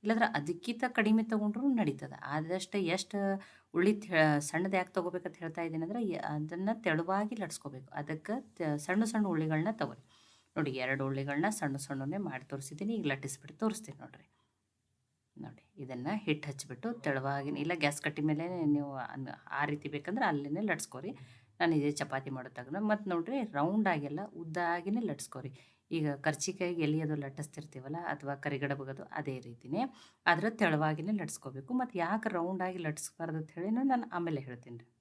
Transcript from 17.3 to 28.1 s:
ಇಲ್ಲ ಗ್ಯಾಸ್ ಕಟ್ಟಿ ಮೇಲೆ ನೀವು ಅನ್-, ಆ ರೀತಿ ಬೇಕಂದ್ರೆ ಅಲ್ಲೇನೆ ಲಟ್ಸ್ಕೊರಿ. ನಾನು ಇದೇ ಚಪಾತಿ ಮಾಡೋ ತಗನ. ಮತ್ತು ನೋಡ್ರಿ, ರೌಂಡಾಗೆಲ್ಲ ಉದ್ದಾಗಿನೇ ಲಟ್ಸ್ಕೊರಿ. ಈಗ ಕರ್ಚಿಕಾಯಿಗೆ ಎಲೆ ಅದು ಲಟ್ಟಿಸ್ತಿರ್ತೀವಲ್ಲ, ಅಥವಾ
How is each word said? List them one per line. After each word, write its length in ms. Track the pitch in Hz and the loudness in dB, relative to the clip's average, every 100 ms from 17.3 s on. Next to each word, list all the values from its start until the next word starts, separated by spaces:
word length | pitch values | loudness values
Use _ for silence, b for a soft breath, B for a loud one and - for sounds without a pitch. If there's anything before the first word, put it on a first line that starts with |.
| 139 139 | -2 -2
ಇಲ್ಲ 220 | 147 147 | -2 -2
ಗ್ಯಾಸ್ 280 | 170 147 147 | 2 2 2
ಕಟ್ಟಿ 200 | 156 151 | -2 0
ಮೇಲೆ 420 | 151 151 170 180 | 2 2 0 0
ನೀವು 300 | 156 147 143 135 | 4 4 2 -6
ಅನ್-, 340 | 123 - 131 - - | -8 -8 -8 -10 -8
ಆ 140 | 135 | -2
ರೀತಿ 240 | 147 147 147 | 0 0 -4
ಬೇಕಂದ್ರೆ 360 | 147 147 208 | -6 -4 2
ಅಲ್ಲೇನೆ 360 | 220 147 143 156 | 2 2 0 -2
ಲಟ್ಸ್ಕೊರಿ. 520 | 214 156 - 127 156 - B B B _ | 0 0 -2 -8 -10 -10 B B B _
ನಾನು 140 | 170 | 4
ಇದೇ 160 | 160 143 | 6 4
ಚಪಾತಿ 400 | 147 151 135 135 | 0 -2 -2 -4
ಮಾಡೋ 180 | 131 127 | -8 -8
ತಗನ. 280 | - 127 170 | -12 -6 -2
ಮತ್ತು 320 | 214 214 202 | 2 2 2
ನೋಡ್ರಿ, 340 | 175 165 277 220 | -2 0 -2 -2
ರೌಂಡಾಗೆಲ್ಲ 680 | 143 156 208 196 165 143 147 | 2 2 4 4 2 0 -6
ಉದ್ದಾಗಿನೇ 760 | 202 165 165 160 175 175 175 220 | -8 -10 -6 0 2 2 0 -2
ಲಟ್ಸ್ಕೊರಿ. 500 | 220 143 - 131 127 127 B B _ | -2 -4 -8 -8 -10 -12 B B _
ಈಗ 200 | 165 151 | 0 0
ಕರ್ಚಿಕಾಯಿಗೆ 680 | 143 156 151 - 190 175 170 | 2 0 0 -2 -2 -2 2
ಎಲೆ 180 | 151 156 | 2 2
ಅದು 160 | 156 151 | 2 -2
ಲಟ್ಟಿಸ್ತಿರ್ತೀವಲ್ಲ, 800 | 139 139 151 - 156 135 131 160 | -4 -8 -10 -10 -14 -12 -8 -6
ಅಥವಾ 280 | 170 | -4